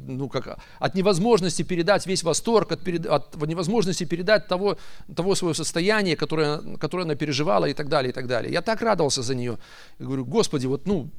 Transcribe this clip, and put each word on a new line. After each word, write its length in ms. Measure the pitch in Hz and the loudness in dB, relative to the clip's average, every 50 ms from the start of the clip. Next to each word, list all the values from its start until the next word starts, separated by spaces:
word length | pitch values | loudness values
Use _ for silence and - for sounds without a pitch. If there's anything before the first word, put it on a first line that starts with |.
| 131 | -10
ну, 220 | 135 131 131 139 127 | -10 -6 -6 -6 -4
как, 300 | - 135 - - 95 - - - - - | -4 -6 -6 -6 -12 -14 -16 -18 -8 -4
от 160 | 131 139 135 | -4 -2 0
невозможности 680 | 190 180 208 202 156 190 240 233 190 190 175 - - | 2 4 4 4 4 4 4 4 4 4 2 0 0
передать 440 | - - 180 170 170 175 202 180 - | 0 0 0 0 4 4 2 2 2
весь 160 | 175 190 160 | 0 -2 0
восторг, 500 | 160 170 147 - - 226 233 208 175 - | 0 0 0 0 2 4 4 4 4 2
от 80 | 170 - - | -2 -4 -2
перед-, 220 | 190 170 170 165 | -4 -2 -2 0
от 300 | - 156 143 - - - 170 147 | 2 0 0 0 -2 -6 -6 -4
невозможности 580 | 151 165 175 175 151 220 240 185 190 185 - 180 | -4 -2 -2 -2 0 2 2 2 2 0 -2 -2
передать 440 | - 175 170 185 196 214 202 - - | -2 -2 -2 4 4 4 4 4 0
того, 280 | 185 180 202 202 185 - - - - - - - - | -2 0 0 0 0 -2 -6 -10 -10 -10 -12 -8 -4
того 200 | - 165 196 185 | -2 0 2 2
своего 200 | - 185 170 151 | 2 2 0 0
состояния, 640 | - 156 - - 170 170 196 220 214 202 180 151 | 0 -2 -2 -2 0 2 4 4 4 4 2 2
которое, 600 | - 151 143 160 160 156 147 151 156 - 151 - - | 0 0 -2 2 2 2 2 0 -2 -4 -8 -6 -4
которое 260 | - 147 - 185 180 | -4 -4 -2 -2 -2
она 100 | 160 151 | -2 -2
переживала 520 | - 160 147 139 123 - 180 208 190 165 | -2 -2 -2 0 0 2 2 4 4 2
и 80 | 147 135 | 2 0
так 140 | - 151 139 | -2 -2 0
далее, 220 | 156 147 131 123 | 0 2 2 0
и 20 | |
так 140 | 120 131 127 | -2 -4 -4
далее. 260 | 120 127 113 - - | -2 -2 -2 0 0
Я 100 | 135 170 | -2 -2
так 200 | 175 - 220 214 | 0 0 -2 0
радовался 400 | 233 226 208 170 160 139 - 139 | 2 0 2 2 2 2 2 0
за 120 | 120 113 135 | 0 -2 -2
неё. 240 | 123 123 123 110 - - - - - - - - - | -2 -2 -4 -4 -6 -8 -14 -18 -20 -18 -18 -14 -12
Я 80 | 131 | -6
говорю: 180 | 127 135 135 127 | -4 -4 -4 -4
«Господи, 420 | 120 156 233 202 - - 143 123 | 0 2 2 2 2 2 0 0
вот, 200 | 131 135 139 - | 0 -2 -2 0
ну, 240 | 185 208 165 120 - - | 0 0 0 -2 -6 -10